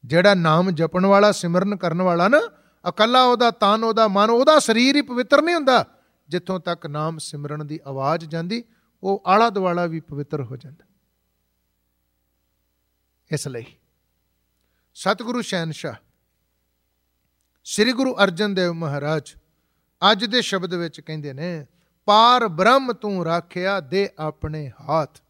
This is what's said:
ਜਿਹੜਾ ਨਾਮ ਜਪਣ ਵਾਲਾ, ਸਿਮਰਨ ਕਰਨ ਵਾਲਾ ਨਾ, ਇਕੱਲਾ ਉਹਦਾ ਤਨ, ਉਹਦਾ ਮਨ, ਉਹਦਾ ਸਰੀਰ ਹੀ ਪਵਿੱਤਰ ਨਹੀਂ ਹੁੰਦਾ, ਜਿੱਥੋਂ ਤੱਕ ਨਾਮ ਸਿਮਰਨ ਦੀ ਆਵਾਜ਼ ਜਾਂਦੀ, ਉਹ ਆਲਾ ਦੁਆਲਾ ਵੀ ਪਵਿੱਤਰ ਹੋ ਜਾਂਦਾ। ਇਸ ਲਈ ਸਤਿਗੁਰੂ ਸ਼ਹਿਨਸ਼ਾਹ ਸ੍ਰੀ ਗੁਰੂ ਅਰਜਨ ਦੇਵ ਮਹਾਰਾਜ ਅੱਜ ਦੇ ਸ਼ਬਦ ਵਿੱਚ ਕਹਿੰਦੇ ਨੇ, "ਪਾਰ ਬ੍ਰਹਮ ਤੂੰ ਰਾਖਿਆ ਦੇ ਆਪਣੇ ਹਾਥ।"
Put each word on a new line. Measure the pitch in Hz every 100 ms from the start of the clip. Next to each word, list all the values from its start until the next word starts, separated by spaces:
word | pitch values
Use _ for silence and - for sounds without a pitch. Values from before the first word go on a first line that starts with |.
| 120
ਜਿਹੜਾ | 160 190
ਨਾਮ | 196 165 156 190
ਜਪਣ | 156 160 180 190
ਵਾਲਾ, | 196 208
ਸਿਮਰਨ | 190 175 175 196 202
ਕਰਨ | 175 165
ਵਾਲਾ | 185 170 185
ਨਾ, | 294 453 _ _ _ 180
ਇਕੱਲਾ | 196 220 254
ਉਹਦਾ | 254 247 240
ਤਨ, | - 202 220
ਉਹਦਾ | 226 220 220
ਮਨ, | 196 214
ਉਹਦਾ | 233 277 311
ਸਰੀਰ | - 226 254 285
ਹੀ |
ਪਵਿੱਤਰ | 254 240 254 285
ਨਹੀਂ | 320 349
ਹੁੰਦਾ, | 262 240 135 _ _ _ _
ਜਿੱਥੋਂ | 175 175 185
ਤੱਕ | 175 170 160
ਨਾਮ | 147 156 160
ਸਿਮਰਨ | - 147 143 151 147
ਦੀ | 151 139
ਆਵਾਜ਼ | 135 139 165 160
ਜਾਂਦੀ, | 165 175 226 - _ _ _
ਉਹ | 190 196 -
ਆਲਾ | 196 233
ਦੁਆਲਾ | 202 185 175 175
ਵੀ | 160
ਪਵਿੱਤਰ | - 143 143 151
ਹੋ | 123 127
ਜਾਂਦਾ। | 131 156 _ _ _ _ _ _ _ _ _ _ _ _ _ _ _ _ _ _ _ _ _ _ _ _ _
ਇਸ | 151 143
ਲਈ | 120 123 _ _ _ _ _ _ _ _ _ _ _ _
ਸਤਿਗੁਰੂ | - 185 214 233 247
ਸ਼ਹਿਨਸ਼ਾਹ | - 185 165 151 156 117 _ _ _ _ _ _ _ _ _ _ _ _ _ _ _ _
ਸ੍ਰੀ | - - 220
ਗੁਰੂ | 247 262 233
ਅਰਜਨ | 196 165 208
ਦੇਵ | 190 175
ਮਹਾਰਾਜ | 165 160 143 147 156 - - _ _ _ _ _ _ 185
ਅੱਜ | 214 226
ਦੇ | 247
ਸ਼ਬਦ | - 196 175
ਵਿੱਚ | 180 170 156
ਕਹਿੰਦੇ | 151 156 147
ਨੇ, | 135 175 165 139 _ _ _ -
"ਪਾਰ | 208 233 247 226
ਬ੍ਰਹਮ | 160 196 269 262
ਤੂੰ | 214 208 196 165
ਰਾਖਿਆ | 170 165 180 185 196
ਦੇ | 139 185 196 -
ਆਪਣੇ | 156 - 156 156 143 -
ਹਾਥ।" | 156 160 147 _